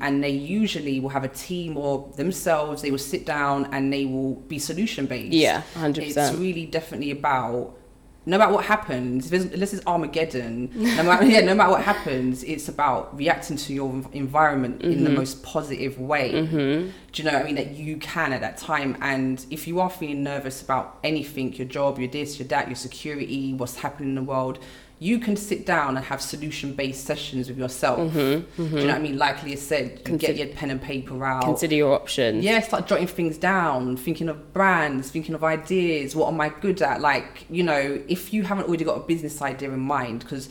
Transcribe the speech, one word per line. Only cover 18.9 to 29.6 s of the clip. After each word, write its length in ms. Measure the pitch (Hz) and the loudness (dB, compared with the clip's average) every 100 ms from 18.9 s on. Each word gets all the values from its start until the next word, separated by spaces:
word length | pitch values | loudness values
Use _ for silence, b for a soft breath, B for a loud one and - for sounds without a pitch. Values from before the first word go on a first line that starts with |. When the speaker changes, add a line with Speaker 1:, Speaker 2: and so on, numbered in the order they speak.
| 120 | -2
Speaker 1:
And 420 | 139 135 131 127 - | -2 0 0 -2 -6
if 160 | 156 160 | -10 -4
you 100 | 170 | 0
are 100 | 180 | 0
feeling 320 | - 151 143 | -2 -6 -4
nervous 400 | 143 143 135 135 | -4 -4 -6 -6
about 360 | - 131 - - | -2 -2 -2 -4
anything, 480 | 147 156 - - 127 | -2 -2 -4 -4 -4
your 140 | - 127 | -4 -6
job, 320 | 143 143 123 | 0 0 0
your 100 | 127 | -2
this, 300 | 147 147 147 | -4 -6 -8
your 100 | 131 | -2
that, 200 | 143 127 | -2 -2
your 80 | 123 | -6
security, 760 | 127 - 156 147 135 135 135 | -10 -10 -8 -6 -4 -4 -4
what's 240 | 131 123 - | -4 -4 -4
happening 340 | 143 139 139 | -6 -4 -4
in 40 | |
the 80 | 135 | -2
world, 360 | 131 131 131 127 B B B B | -2 -2 -2 -4 B B B B
you 200 | 165 233 | 0 0
can 160 | 214 | 2
sit 320 | 202 - - - | -2 -2 -4 0
down 300 | 170 143 131 | 0 2 -2
and 100 | 131 | -4
have 160 | 139 | -6
solution-based 840 | - 143 151 - 143 139 135 131 | -6 -6 -6 -6 -6 -2 -4 -4
sessions 440 | - 147 - 131 127 | -4 -4 -4 -4 -4
with 100 | 127 | -4
yourself. 400 | 127 - 143 123 | -6 0 2 2
Speaker 2:
Mm-hmm, 200 | 165 156 | 2 2
Speaker 1:
Do 40 | |
you 200 | 135 151 170 - | 4 2 -2 -6
Speaker 2:
mm-hmm. 200 | 160 151 | -2 2
Speaker 1:
know 100 | 143 | 2
what 80 | |
I 40 | 135 | 2
mean? 180 | 151 139 | 0 0
Like 240 | 147 135 | 0 0
Leah 140 | 151 | -6
said, 440 | 139 | -8